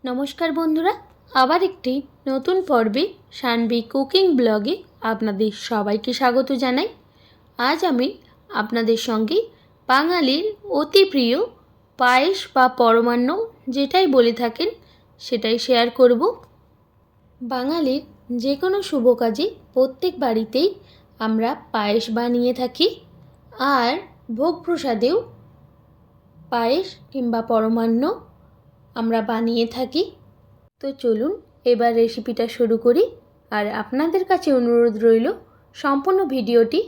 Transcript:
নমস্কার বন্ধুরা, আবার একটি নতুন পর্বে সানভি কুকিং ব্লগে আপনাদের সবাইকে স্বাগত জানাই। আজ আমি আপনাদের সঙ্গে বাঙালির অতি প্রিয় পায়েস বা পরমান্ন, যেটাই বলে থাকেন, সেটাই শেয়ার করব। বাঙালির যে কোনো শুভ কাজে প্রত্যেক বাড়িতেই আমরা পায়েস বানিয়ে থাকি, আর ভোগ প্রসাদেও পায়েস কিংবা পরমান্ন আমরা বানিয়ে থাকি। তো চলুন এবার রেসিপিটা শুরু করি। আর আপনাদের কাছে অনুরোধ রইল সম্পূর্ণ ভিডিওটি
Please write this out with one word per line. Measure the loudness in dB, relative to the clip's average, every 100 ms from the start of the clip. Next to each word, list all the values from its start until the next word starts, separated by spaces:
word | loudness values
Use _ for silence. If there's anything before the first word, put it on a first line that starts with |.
নমস্কার | -6 -6 -6 -4 -4
বন্ধুরা, | -2 -2 0 -2 -4 -12 _ _
আবার | 0 2 2
একটি | 0 -4 -6 -4 -8 _ -6
নতুন | -4 -2 -2 2
পর্বে | 2 2 0 -4 -6 _
সানভি | -8 -4 -2 0 -2
কুকিং | -2 -4 0 2 2 2
ব্লগে | 2 0 -2 -6 -10 _
আপনাদের | -6 -2 -4 -2 -2 -4
সবাইকে | -6 -4 -2 -4 -4
স্বাগত | -2 0 2 0
জানাই। | -2 -2 -2 -4 -8 _ _ _ _ _ -4
আজ | -2 0 -2
আমি | 0 -2 -6 _ _ _
আপনাদের | -6 -4 -2 0 0 0
সঙ্গে | -2 0 -2 -4 _ _ _ 0
বাঙালির | 0 2 0 0 0 -4 -8 -4
অতি | -4 2 2 4
প্রিয় | 2 0 0 -4 -8 _ _ _ 0
পায়েস | 2 4 2 -2 -2
বা | 2 2 4
পরমান্ন, | 4 4 4 0 0 -2 -6 -10 -8
যেটাই | -4 0 2 4
বলে | 4 4
থাকেন, | 2 -6 -2 -6 -6 _ _ _ _
সেটাই | -6 -4 -2 -2
শেয়ার | 2 2 2
করব। | 4 4 6 0 -2 -16 _ _ _ _ _ _ _ _ _
বাঙালির | -8 -6 -4 -2 0 -2 -6 -20 _ -4
যে | -2 -2
কোনো | -2 -2
শুভ | -2 2 4 4
কাজে | 0 0 -4 -6 _
প্রত্যেক | 0 0 0 -6 -2
বাড়িতেই | -2 -2 -2 0 -2 -2 -20 _ _ _
আমরা | -2 -2 -2 -4 -6
পায়েস | -4 0 -2 -2
বানিয়ে | -4 -2 0 0
থাকি, | -2 -6 0 -2 -2 -20 -20 -20 _ _ -4 0
আর | 2 0 -2 -8 -20 -12
ভোগ | -4 -2 -2
প্রসাদেও | -6 -4 -2 0 0 0 -4 -18 -20 -20 _ _ _ _ _ _ _ -20 -6
পায়েস | -2 0 0 -2 -12 -12
কিংবা | -6 -2 -2
পরমান্ন | 0 0 2 0 2 0 0 -4 -10 _ -20 _ _ _ _ -6
আমরা | -2 0
বানিয়ে | 0 -2 0 0 -2
থাকি। | -4 -4 -2 -4 -8 -20 _ _ _ _ _
তো | -12 -4
চলুন | -2 0 -2 -4 _ _ 0
এবার | 2 2 2
রেসিপিটা | 0 -2 -8 -4 -4
শুরু | 0 0 2
করি। | 4 4 2 -2 _ _ _
আর | -4 -4 -6
আপনাদের | -6 -2 0 -2 0
কাছে | 0 2
অনুরোধ | 2 4 4 2 2
রইল | 4 4 2 -4 -12 _ _ -6
সম্পূর্ণ | -2 0 2 0 0
ভিডিওটি | -2 2 4 4 0